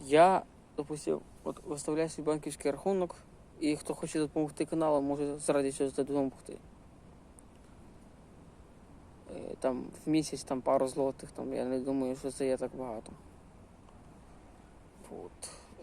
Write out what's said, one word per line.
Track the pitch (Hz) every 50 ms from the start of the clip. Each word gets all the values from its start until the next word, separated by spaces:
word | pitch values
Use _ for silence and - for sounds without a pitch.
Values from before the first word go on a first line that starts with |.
| -
я, | 135 143 156 170 190 190 - - - - - - - - -
допустим, | 147 147 151 151 - 160 156 147 - - - - -
от | - - - -
виставляю | 180 151 147 - 160 156 156 160 160
свій | - - 147
банківський | 151 156 151 - 151 143 - - 143
рахунок, | 139 143 - 190 196 185 180 170 - - - - - - - - - -
і | 165 147 151
хто | 151 - - 151
хоче | - - 160 - 156
допомогти | 151 147 - 156 156 147 - - 160
каналу, | - 165 160 160 156 147 143
може | 139 139 143 147 147 143 143 151
заради | - - 143 143 139 135
цього | 135 - 139 135
допомогти. | 131 - 135 131 143 143 135 131 - - - - - - - - - - - - - - - - - - - - - - - - - - - - - - - - - - - - - - - - - - - - - - - - - - - - - - - - - - - - -
Е, | - - - - -
там | - 131 127 123 - - - - -
в | 151
місяць | 156 156 - - 139 135 -
там | - 139 127
пару | - 139 135 135 135 131
злотих, | 127 147 135 135 135 - - -
там, | - - 123 131 131
я | 120 123
не | 127 131 131
думаю, | 127 139 135 135 131 127 131
що | 131 - 135
це | 131 - 139 131
є | 131 123
так | 127 120 -
багато. | 135 127 123 110 110 - - - - - - - - - - - - - - - - - - - - - - - - - - - - - - - - - - - - - - - - - -
От. | - 90 87 90 - - - - - - - - - -